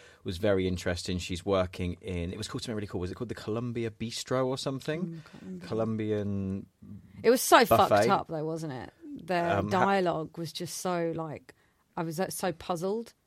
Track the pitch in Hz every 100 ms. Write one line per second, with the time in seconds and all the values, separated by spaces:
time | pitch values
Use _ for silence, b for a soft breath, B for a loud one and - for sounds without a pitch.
0 | B B - 87 107 95 92 90 92 85
1 | - 90 - 90 101 95 90 - 90 90
2 | - 87 85 98 - 127 - 107 101 98
3 | 92 95 113 110 - 113 120 117 113 107
4 | 113 - - 131 131 131 143 135 160 156
5 | 175 160 - - 185 185 - 110 110 110
6 | 107 104 101 98 95 95 - _ 98 104
7 | - - 220 247 - 320 226 - 185 104
8 | 117 180 - 160 156 160 156 127 90 -
9 | 311 285 165 175 170 202 202 190 196 196
10 | 175 156 151 - 165 - 175 - 185 175
11 | 165 160 160 123 - - _ _ _ -
12 | 165 160 185 - 190 160 - 175 185 226
13 | 233 _